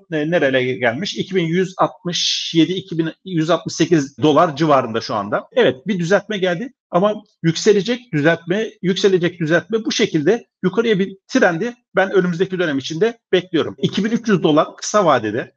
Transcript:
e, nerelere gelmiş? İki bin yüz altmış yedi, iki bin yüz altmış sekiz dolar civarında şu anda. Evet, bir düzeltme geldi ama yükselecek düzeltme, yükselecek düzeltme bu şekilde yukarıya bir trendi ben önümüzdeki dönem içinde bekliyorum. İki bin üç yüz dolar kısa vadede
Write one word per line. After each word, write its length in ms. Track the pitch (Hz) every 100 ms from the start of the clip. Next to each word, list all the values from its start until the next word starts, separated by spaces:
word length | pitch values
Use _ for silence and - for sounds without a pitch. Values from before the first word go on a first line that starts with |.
| -
e, 200 | 156 151
nerelere 420 | 175 139 131 127
gelmiş? 420 | 123 120 120 202 -
İki 200 | - 185
bin 80 |
yüz 300 | 165 170 185 -
altmış 720 | 160 - 175 170 - - - 165
yedi, 160 | 156
iki 260 | 185 - 160
bin 140 | 160 - 185
yüz 240 | 170 160
altmış 260 | 165 - -
sekiz 420 | 151 165 135 -
dolar 380 | 151 143 175 135
civarında 460 | 160 135 123 113
şu 140 | - 113
anda. 320 | 101 151 -
Evet, 360 | 262 190 98 180
bir 120 | 190
düzeltme 380 | 170 196 - 202
geldi 360 | 180 175 254 _ -
ama 240 | 170 208 208 - _
yükselecek 680 | 165 160 220 202 190 240 -
düzeltme, 580 | 151 147 165 - 196 214 -
yükselecek 580 | 175 190 196 185 170 175
düzeltme 460 | 156 165 - 226 247
bu 60 |
şekilde 540 | - 220 160 147 226 - -
yukarıya 360 | 185 180 233 202
bir 180 | 190 190 -
trendi 460 | 262 208 165 233 240 _ 180
ben 160 | 190
önümüzdeki 480 | 196 180 165 185 185
dönem 180 | 170 135
içinde 400 | 127 160 220 233 -
bekliyorum. 440 | 185 180 160 120 -
İki 280 | - - 208
bin 60 |
üç 160 | 233 233
yüz 160 | 185
dolar 320 | 165 147 - -
kısa 280 | - 208 175
vadede 460 | 131 110 110 175